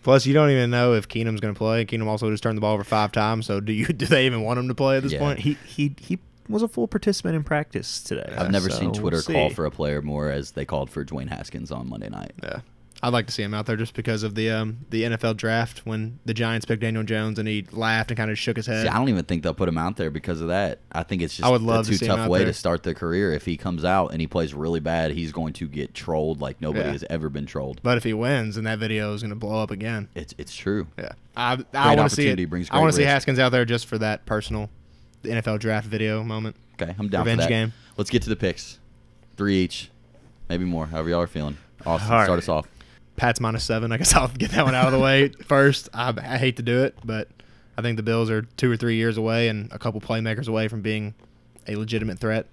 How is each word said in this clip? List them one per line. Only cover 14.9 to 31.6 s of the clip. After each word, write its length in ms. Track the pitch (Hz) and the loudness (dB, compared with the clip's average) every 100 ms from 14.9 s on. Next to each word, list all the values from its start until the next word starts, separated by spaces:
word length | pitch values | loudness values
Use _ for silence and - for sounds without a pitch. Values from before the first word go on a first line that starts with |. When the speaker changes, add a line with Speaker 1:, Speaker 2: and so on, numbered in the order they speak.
| 113 | -2
Speaker 1:
N 80 | 117 | -2
F 120 | 113 | 0
L 100 | 117 | -2
draft 500 | 110 113 113 113 - | -2 0 0 -2 -6
when 360 | - 110 110 120 | -6 -6 -6 -8
the 80 | - | -6
Giants 320 | 110 113 113 | -2 0 -2
picked 160 | - 113 | -2 -2
Daniel 220 | 113 110 | 0 -2
Jones 360 | 107 110 107 110 | -2 -2 -2 -2
and 80 | 107 | -2
he 200 | 107 92 | -2 -4
laughed 400 | 107 113 113 110 | -4 0 0 0
and 60 | 117 | -2
kinda 180 | 110 | -2
shook 220 | 107 - 113 | -2 -2 -2
his 100 | 110 | -2
head. 180 | 110 | 0
Speaker 2:
See, 40 | 113 | 0
I 80 | 110 | 2
don't 140 | 131 | 2
even 140 | 98 78 | 2 0
think 160 | 85 | -2
they'll 100 | 80 | -2
put 160 | 76 90 | 0 0
him 80 | 82 | 0
out 200 | 85 107 | -2 -2
there 120 | 80 | -4
because 300 | 76 - 82 | -4 -4 -4
of 80 | 82 | -2
that. 300 | 92 95 - - | 0 0 -4 -6
I 120 | - | -6
think 180 | - 95 | -2 -2
it's 160 | 85 - | -2 0
just 100 | 123 | 2
Speaker 1:
I 40 | |
would 100 | 123 | 4
love 200 | 113 113 | 4 2
Speaker 2:
a 40 | |
Speaker 1:
to 60 | 110 | 2
Speaker 2:
too 60 | 101 | 2
Speaker 1:
see 80 | 113 | 2
him 60 | |
Speaker 2:
tough 60 | 95 | 2
Speaker 1:
out 100 | 104 | 4
Speaker 2:
way 80 | 90 | 4
Speaker 1:
there. 80 | 92 | 4
Speaker 2:
to 80 | |
start 280 | - 87 85 | 0 -2 0
the 120 | 90 | -2
career. 360 | 78 85 87 101 | -4 0 2 2
If 120 | 76 | 0
he 140 | - 80 | -2 -4
comes 260 | 98 87 | -4 -2
out 280 | 87 95 82 | 2 2 2
and 100 | 80 | -2
he 40 | 80 | -2
plays 280 | 90 80 | 0 -2
really 260 | 71 80 82 | -2 -2 0
bad, 300 | 76 82 80 | 0 0 0
he's 220 | 76 80 | -2 -4
going 200 | 80 80 | -4 -6
to 140 | 80 80 | -6 -8
get 240 | 71 67 | -6 -8
trolled 480 | - - 78 78 76 | -8 -4 0 0 -2
like 220 | 67 69 | -6 -6
nobody 240 | 78 104 80 | -4 -2 -2
Speaker 1:
Yeah. 60 | |
Speaker 2:
has 120 | 71 - | -4 -6
ever 180 | 82 78 | -4 -4
been 160 | 71 | -6
trolled. 360 | 71 76 67 64 | -6 -6 -8 -4
Speaker 1:
But 160 | 123 120 | 0 0
if 60 | |
he 100 | 113 | 0
wins, 400 | 107 120 139 110 | -2 0 0 -2
then 100 | 104 | -4
that 140 | 110 110 | -4 -4
video 340 | 110 107 104 | -2 -2 -2
is 80 | 104 | -4
gonna 140 | 110 104 | -6 -6
blow 260 | 107 110 | -4 -2
up 80 | 107 | -2
again. 380 | 98 110 110 104 | -4 -6 -6 -8
Speaker 2:
It's, 200 | - 76 - | -10 -12 -14
it's 180 | 73 - | -14 -8
true. 300 | - 104 78 - | -2 -2 -2 -10
Speaker 1:
Yeah. 140 | - - - - | -12 -14 -14 -4
I, 160 | 120 | 0
I 40 | |
Speaker 2:
Great 100 | 127 | -2